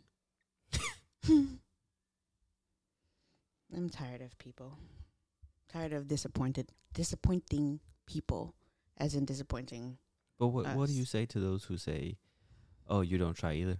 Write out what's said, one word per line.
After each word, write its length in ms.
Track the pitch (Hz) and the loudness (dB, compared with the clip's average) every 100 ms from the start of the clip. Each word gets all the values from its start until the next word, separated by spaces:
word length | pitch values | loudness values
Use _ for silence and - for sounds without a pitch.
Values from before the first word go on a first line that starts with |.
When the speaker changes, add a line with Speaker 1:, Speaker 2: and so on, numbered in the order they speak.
| - _ _ _ _ _ _ | -16 _ _ _ _ _ _
Speaker 1:
<laughs> 560 | - 1077 - _ _ - 311 277 262 - _ _ _ _ _ _ _ _ _ _ _ _ _ _ _ _ _ _ _ _ 170 | -2 -2 -6 _ _ 6 6 6 -2 -18 _ _ _ _ _ _ _ _ _ _ _ _ _ _ _ _ _ _ _ _ -6
I'm 140 | 175 | -6
tired 320 | - 127 123 | -6 -8 -10
of 160 | 127 - | -14 -18
people. 380 | 127 - 127 147 - - - _ _ _ - _ - | -20 -16 -16 -16 -18 -18 -20 _ _ _ -20 _ -10
Tired 220 | 165 160 | -6 -4
of 140 | 147 143 | -4 0
disappointed, 640 | 147 - - 131 135 - - _ | -2 0 0 0 0 -4 -12 _
disappointing 840 | - 170 180 - 180 - 143 143 147 - - - | -4 -2 2 4 4 2 2 2 0 -8 -20 -8
people, 480 | 151 - 98 170 - _ _ _ - | -4 0 -2 -4 -12 _ _ _ -4
as 160 | 147 143 | 0 0
in 100 | 139 | 0
disappointing 720 | 135 143 120 127 120 123 127 _ _ _ - | -2 -4 -4 -4 -8 -8 -10 _ _ _ 0
Speaker 2:
But 80 | 120 | 2
what, 280 | 123 127 135 | 2 0 0
what 120 | 139 | 2
do 60 | 139 | 0
you 80 | |
Speaker 1:
us. 60 | 127 | 0
Speaker 2:
say 160 | 110 117 | 0 0
to 120 | - | 0
those 240 | 95 95 - | 2 0 -2
who 120 | 87 | -4
say, 400 | - 78 87 - _ _ _ - - - - | -2 -2 -4 -8 _ _ _ -20 -20 -16 0
"Oh, 140 | 101 | 2
you 160 | 87 90 | 4 4
don't 160 | 85 82 | 2 0
try 180 | 85 | 0
either"? 240 | 78 92 | 0 0